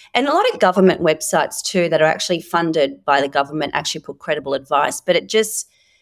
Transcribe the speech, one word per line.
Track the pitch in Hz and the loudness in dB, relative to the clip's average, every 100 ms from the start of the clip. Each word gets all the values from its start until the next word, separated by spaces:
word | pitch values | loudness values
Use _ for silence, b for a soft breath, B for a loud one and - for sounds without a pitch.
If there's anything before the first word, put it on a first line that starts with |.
| b | b
and | - 277 | -2 0
a | |
lot | 320 494 | 2 0
of | - | 2
government | 196 180 185 165 | 2 6 4 4
websites | 160 156 - 170 156 - | 0 0 0 -2 -2 -4
too | - 190 170 | -4 -2 0
that | 156 | 2
are | |
actually | 156 175 - 175 | 2 2 -2 -4
funded | - 170 170 160 139 139 | -2 -2 0 0 0 -2
by | - 139 | 0 0
the | 139 | 2
government | 143 139 151 143 | -2 -2 -4 -4
actually | - 151 156 | -4 -6 -8
put | - 143 | -12 -12
credible | - 151 139 | -6 -4 -2
advice. | 135 135 143 143 - | -6 -2 0 0 -2
But | - 175 | 0 0
it | - | 0
just, | 220 214 - - _ _ _ | 0 0 -4 -12 _ _ _